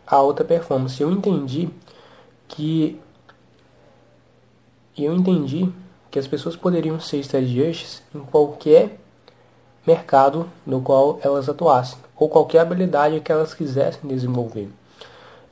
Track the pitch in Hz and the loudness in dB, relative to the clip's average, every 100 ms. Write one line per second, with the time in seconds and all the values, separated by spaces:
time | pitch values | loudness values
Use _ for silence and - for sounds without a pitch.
0 | - 139 139 143 156 170 - 131 127 - | 0 2 2 0 0 -2 0 -2 -2 -4
1 | 147 196 202 160 135 139 175 - _ - | -2 -2 -2 -4 -4 -6 -8 -10 _ -20
2 | - _ _ _ - - 151 160 151 - | -20 _ _ _ -20 -8 -4 -2 -2 -4
3 | - _ _ _ _ _ _ _ _ _ | -20 _ _ _ _ _ _ _ _ _
4 | _ _ _ _ _ _ _ _ _ - | _ _ _ _ _ _ _ _ _ -6
5 | 147 175 185 170 135 151 185 - - _ | -2 0 2 2 0 -2 -4 -6 -20 _
6 | _ 139 135 143 165 165 185 175 156 160 | _ -6 -4 -6 -6 -4 -2 0 -2 -4
7 | - 143 139 135 127 123 156 165 - - | -6 -8 -2 -2 0 0 0 -2 -10 -18
8 | _ 147 135 156 147 - 151 160 208 - | _ -18 0 2 2 0 6 6 6 -6
9 | _ _ _ _ _ _ _ _ - 165 | _ _ _ _ _ _ _ _ 0 0
10 | - 135 139 151 170 - - 131 127 135 | 2 4 4 2 -6 -10 -6 -4 2 4
11 | 143 - 139 143 131 143 170 127 127 - | 4 2 -2 -2 -4 0 2 2 0 -10
12 | - - 151 160 - 165 170 180 180 143 | -12 -2 2 2 4 4 4 0 -2 2
13 | 151 156 151 156 160 - 151 131 139 131 | 0 0 -2 -2 -2 -6 -4 -2 -2 -4
14 | 143 131 127 123 117 113 101 - _ - | -8 -4 -2 -4 -4 -8 -12 -16 _ -20
15 | - - - - - | -20 -20 -20 -20 -20